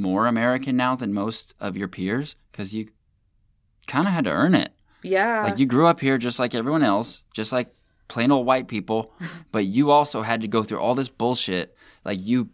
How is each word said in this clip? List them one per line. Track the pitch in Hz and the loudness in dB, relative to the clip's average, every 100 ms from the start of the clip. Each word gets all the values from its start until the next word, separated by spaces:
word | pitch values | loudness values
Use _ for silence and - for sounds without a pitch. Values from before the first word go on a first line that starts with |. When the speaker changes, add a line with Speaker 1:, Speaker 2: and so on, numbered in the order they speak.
Speaker 1:
more | 95 95 120 | 0 2 2
American | 113 120 131 135 127 | 2 2 0 0 0
now | 127 131 | 0 0
than | 113 | -2
most | 101 107 - - - | -4 -4 -6 -10 -10
of | 101 98 | -8 -6
your | 95 | -8
peers? | - 92 120 147 - _ | -4 -4 -2 -4 -12 _
'Cause | - 98 | -12 -10
you | 110 - _ _ _ _ _ _ _ _ _ - | -8 -12 _ _ _ _ _ _ _ _ _ -6
kinda | 135 190 | -2 0
had | 170 | 0
to | 98 | 0
earn | 76 160 | 2 2
it. | 143 - _ _ _ | 2 0 _ _ _
Speaker 2:
Yeah. | 180 190 226 226 | -2 0 2 0
Speaker 1:
Like, | 208 202 | 0 0
you | 135 | 2
grew | 123 165 | 4 4
up | - | 4
here | 135 135 | 0 0
just | 120 120 | 0 -2
like | 123 | -2
everyone | 123 123 156 | -2 -2 2
else, | 127 101 120 - _ | 2 2 -2 -10 _
just | - 110 | -8 -2
like | 127 120 _ _ _ - | -2 -4 _ _ _ -10
plain | 117 123 | -2 2
old | 139 123 | 2 4
white | 131 104 | 0 0
people, | 107 95 110 - - 170 | -6 -2 -2 -4 -10 -14
Speaker 2:
<laughs> | - - | -14 -6
Speaker 1:
but | 107 98 | -2 0
you | 113 147 | 2 6
also | 147 143 110 | 6 4 -2
had | 110 113 | -2 -2
to | 110 | 0
go | 110 | 0
through | 107 104 | 0 -2
all | 104 | -2
this | 127 127 | -2 -4
bullshit. | - 117 120 - 90 82 _ - _ | -2 -2 -2 -2 -4 -4 _ -20 _
Like, | - 98 | -8 -6
you | 98 123 113 | 0 0 0